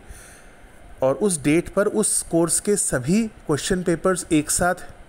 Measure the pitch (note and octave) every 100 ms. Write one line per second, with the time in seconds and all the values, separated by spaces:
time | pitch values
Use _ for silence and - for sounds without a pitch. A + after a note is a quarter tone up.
0 | - - - - - - - - - -
1 | C3 C#3 G#3 E3 C#3+ D#3+ - - G#3 G#3+
2 | G3 - - E3 E3+ - - G#3 - C#3+
3 | B2 G#3 A3 - - C#3+ - F#3 F3 D#3+
4 | F#3 F3+ - D#3 D3 - F3+ F3+ - -